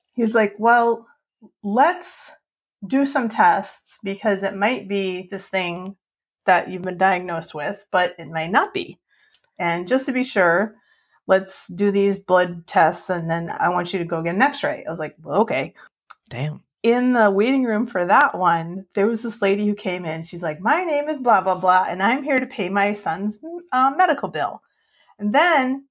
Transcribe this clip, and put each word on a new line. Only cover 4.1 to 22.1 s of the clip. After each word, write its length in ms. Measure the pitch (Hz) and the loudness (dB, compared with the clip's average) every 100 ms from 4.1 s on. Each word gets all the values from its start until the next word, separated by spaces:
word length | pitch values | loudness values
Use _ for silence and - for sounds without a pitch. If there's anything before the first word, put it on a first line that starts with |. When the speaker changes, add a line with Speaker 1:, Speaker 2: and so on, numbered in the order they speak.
| 196 220 196 | -4 -2 0
Speaker 1:
it 120 | 196 196 | -2 -2
might 320 | 208 254 196 | -2 -2 -4
be 400 | 202 190 180 185 | -4 -2 -6 -10
this 160 | 190 - | -10 -6
thing 460 | 190 175 170 185 - _ _ _ _ - | -4 -4 -6 -10 -16 _ _ _ _ 2
that 240 | 180 175 | 2 2
you've 120 | 185 | -8
been 160 | 185 175 | -6 0
diagnosed 580 | 190 180 180 165 165 156 | 2 2 -4 -8 -8 -8
with, 300 | 147 202 - | -8 -8 -2
but 240 | 185 180 - | 0 0 -4
it 80 | 165 | -10
might 240 | 165 165 | -6 0
not 220 | 233 403 | 0 0
be. 260 | - - - _ _ _ _ _ - | -4 -8 -14 _ _ _ _ _ -6
And 300 | 175 170 175 | -4 -2 0
just 180 | 262 269 | 0 0
to 40 | |
be 120 | 247 | -2
sure, 520 | 254 208 175 170 214 - _ _ _ _ - | 0 2 4 4 0 -6 _ _ _ _ 2
let's 400 | 190 190 - - | 2 2 -6 -6
do 240 | 180 202 | 0 2
these 280 | 196 202 190 | 4 2 0
blood 480 | - 185 180 175 - | 2 2 2 -4 -2
tests, 420 | 196 165 180 - | 4 4 2 -4
and 200 | 175 165 | -4 -2
then 200 | 170 165 | -4 -4
I 200 | 151 170 | -2 0
want 240 | 180 175 | 0 -2
you 60 | 190 | -4
to 60 | 165 | -4
go 160 | 165 | -4
get 140 | 165 185 | -2 0
an 60 | |
x-ray." 420 | 277 285 143 135 - | 0 0 -4 -4 -8
I 40 | |
was 100 | 170 | -8
like, 160 | 151 - | -10 -10
"Well, 200 | 156 156 | -2 0
okay." 320 | 226 131 - _ - _ - - - | 2 0 -4 _ -20 _ -20 -20 -14
Speaker 2:
Damn. 340 | 117 151 147 _ _ | -8 -6 -8 _ _
Speaker 1:
In 320 | 233 240 247 | 0 2 4
the 180 | 247 214 | 4 4
waiting 320 | 196 226 269 | 4 2 2
room 240 | 247 214 254 | 2 0 -2
for 180 | 185 175 | -2 4
that 320 | 226 285 180 | 4 4 2
one, 500 | 180 165 165 185 190 | 2 2 -2 -10 -6
there 140 | - 208 | 0 0
was 160 | 226 | 0
this 180 | 233 214 | -6 -2
lady 240 | 196 202 208 | 0 2 0
who 80 | |
came 300 | 202 196 180 170 | -2 -4 -6 -6
in. 160 | 165 | -8
She's 200 | 165 175 | -10 -8
like, 160 | 170 151 | -6 -2
"My 240 | 196 330 | 0 0
name 240 | 349 294 294 | 0 -2 -2
is 100 | 285 | -2
blah, 220 | 247 202 | 2 2
blah, 160 | 185 175 | 2 0
blah, 300 | 185 180 190 | 4 4 2
and 160 | 180 | 0
I'm 200 | 196 | 0